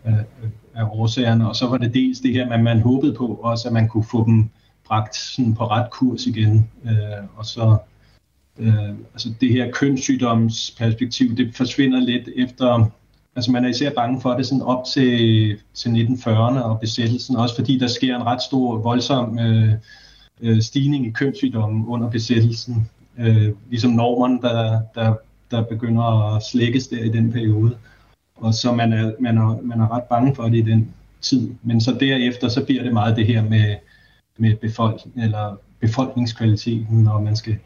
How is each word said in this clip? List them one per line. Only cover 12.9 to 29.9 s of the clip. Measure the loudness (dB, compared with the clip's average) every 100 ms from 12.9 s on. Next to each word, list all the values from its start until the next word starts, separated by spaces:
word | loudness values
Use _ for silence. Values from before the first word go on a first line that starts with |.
| 0 _ _ _ -8
altså, | -2
man | 0 0
er |
især | 0 -2 -2
bange | -2 -2
for | -2
det | -2 -2
sådan | -2
op | -2 -4 -2
til, | 0 2 4 4 4 2 -2 _
til | -8 -2
nitten | 0 0 -2
fyrrerne | 0 2 2 0 -2
og | -2
besættelsen, | -4 -2 -2 -2 -2 -2
også | -2 -2
fordi | 0 0
der | 0
sker | -2 -2 -2
en | -2
ret | -4
stor, | -2 -2 0 -2
voldsom, | 0 0 0 0 0 -2
øh, | 2 4 4 2 -4 -20 -20 _ _ _
øh, | 0 2
stigning | 2 0 0 0 -2
i |
kønssygdommen | -2 -2 0 -4 -2 -2 -2 -2
under | -4 -4
besættelsen, | -4 0 2 2 0 -4 -2 -4 _ _ -2
øh, | 2 4 4 -2 -6
ligesom | -2 2
normerne, | 2 2 2 2 2
der, | 0 0 0 0 -2 -2
der, | 0 0 -4 _ _
der | -4
begynder | -4 -4 0 0 2 2 2 -2
at |
slækkes | -2 0 0 0 -4
der | -6
i | -2
den | 0 0
periode. | 0 0 2 2 0 -14 -20 _ _ _ _
Og | -2
så | 0 0
man | 0 2
er, | 2 -2 -2
man | 0 2
er, | 2 0
man | -4 0
er | 0